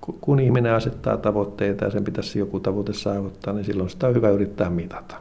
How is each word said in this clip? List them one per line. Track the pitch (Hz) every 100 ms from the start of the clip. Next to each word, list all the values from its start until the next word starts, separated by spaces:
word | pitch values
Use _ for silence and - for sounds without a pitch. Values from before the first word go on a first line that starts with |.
ku-, | - -
kun | - 143
ihminen | 131 131 117
asettaa | 113 113 - - 107
tavoitteita | 110 104 101 - 101 101 104
ja |
sen | 101
pitäisi | 101 95 - 104
joku | 98 95
tavoite | 95 98 104
saavuttaa, | 101 - 101 98 92 -
niin | 101 98
silloin | 98 92
sitä | - 131
on | 120
hyvä | 113
yrittää | 101 98 - 90
mitata. | 87 82 - - -